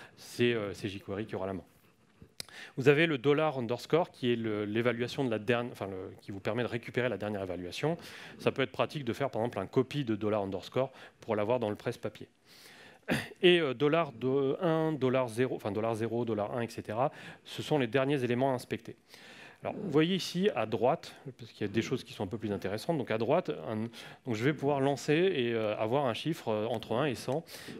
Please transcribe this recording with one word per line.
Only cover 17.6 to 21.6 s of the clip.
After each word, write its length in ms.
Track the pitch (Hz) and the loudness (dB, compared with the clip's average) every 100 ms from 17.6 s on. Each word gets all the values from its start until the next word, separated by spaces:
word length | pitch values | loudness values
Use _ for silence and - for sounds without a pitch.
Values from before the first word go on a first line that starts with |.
sont 160 | - 151 | 0 2
les 80 | 120 | 4
derniers 360 | 135 135 147 | 2 2 2
éléments 300 | 123 120 135 | 2 2 2
à 20 | |
inspecter. 420 | 123 - 110 - - _ - - - - - | 0 -4 -8 -8 -16 _ -20 -20 -20 -20 -10
Alors, 120 | 107 | -8
vous 160 | - 208 | -6 0
voyez 240 | 143 165 | 2 4
ici 360 | 185 - 175 202 | 2 -2 0 0
à 120 | 123 110 | 2 0
droite, 480 | 110 120 160 - - 135 - | 2 2 2 -4 -16 -16 -14
parce 140 | 117 | -16
qu'il 140 | - | -6